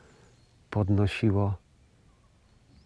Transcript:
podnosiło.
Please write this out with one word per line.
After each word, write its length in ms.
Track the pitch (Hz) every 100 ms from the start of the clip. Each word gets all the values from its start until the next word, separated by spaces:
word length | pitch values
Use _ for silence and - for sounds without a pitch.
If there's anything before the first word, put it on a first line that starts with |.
| - - - _ _ _ _
podnosiło. 840 | 104 101 101 101 - 113 98 101 101 _ _ _ _ _ _ _ _ _ _ _ -